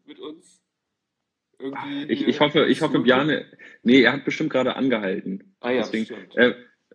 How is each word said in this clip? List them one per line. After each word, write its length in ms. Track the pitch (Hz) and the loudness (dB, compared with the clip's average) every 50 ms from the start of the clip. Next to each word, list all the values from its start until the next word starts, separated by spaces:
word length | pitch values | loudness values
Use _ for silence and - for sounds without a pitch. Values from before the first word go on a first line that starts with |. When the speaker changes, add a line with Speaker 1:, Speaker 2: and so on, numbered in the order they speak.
| _ | _
Speaker 1:
mit 140 | 143 147 - | -20 -20 -18
uns 440 | - 151 156 170 _ _ _ _ _ _ _ _ _ _ _ _ _ _ _ _ _ _ _ _ _ _ _ - | -16 -16 -18 -18 _ _ _ _ _ _ _ _ _ _ _ _ _ _ _ _ _ _ _ _ _ _ _ -14
irgendwie 440 | 127 135 139 139 139 143 143 143 147 151 | -12 -12 -10 -10 -10 -10 -10 -8 -6 -6
Speaker 2:
Ich, 80 | - - | -4 -4
Speaker 1:
hier 80 | - - | -2 -2
Speaker 2:
ich 120 | - - | 0 0
hoffe, 260 | 147 147 151 156 123 | 0 0 2 2 2
ich 160 | - - - | 2 2 0
hoffe, 120 | 160 143 127 | 0 -2 0
Speaker 1:
Flug? 100 | 143 120 | 0 2
Speaker 2:
Bjarne, 400 | 120 127 131 143 156 139 - - - - - - - - - - | 4 2 2 2 0 -2 -4 -6 -10 -18 -20 -20 -20 -14 -4 2
nee, 180 | 110 127 135 | 4 6 8
er 120 | 117 117 131 | 6 6 4
hat 120 | 139 - | 0 -4
bestimmt 240 | - - - 160 151 | -6 -4 -4 -4 -2
gerade 260 | - 131 123 123 - | 0 0 0 0 -2
angehalten. 800 | - 123 135 120 107 104 95 95 - - 95 95 98 - _ _ _ | -2 0 0 0 0 0 -2 -4 -4 -6 -8 -10 -10 -12 _ _ _
Speaker 1:
Ah 100 | - 123 | -4 -2
ja, 100 | 127 123 110 | -2 -2 -2
Speaker 2:
Deswegen, 240 | - - 110 110 - | -2 -4 -6 -6 -6
Speaker 1:
bestimmt. 280 | 117 104 92 - - | -10 -14 -16 -6 0
Speaker 2:
äh, 200 | - 120 123 110 - - _ _ _ _ _ - | 4 4 4 4 0 -10 _ _ _ _ _ -14